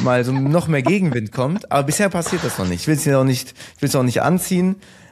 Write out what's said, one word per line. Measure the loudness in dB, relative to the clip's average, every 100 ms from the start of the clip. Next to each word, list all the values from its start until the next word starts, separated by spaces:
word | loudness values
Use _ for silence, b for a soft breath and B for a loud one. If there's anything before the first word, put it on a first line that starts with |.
mal | 2 2
so | 2
noch | 0 2 2 2
mehr | 0
Gegenwind | 0 0 0 -2 -4
kommt. | -4 -2 -4 -2
Aber | 0
bisher | 0 0 0
passiert | 0 -4 -4
das | -4 -4
noch | -4
nicht. | -2
Ich | 0
will's | 0
hier | 2 2
auch |
nicht, | 2 0 -4 B B B
ich |
will's | -2 2
auch |
nicht | 2 0
anziehen. | 0 0 0 0 0 -2 B B B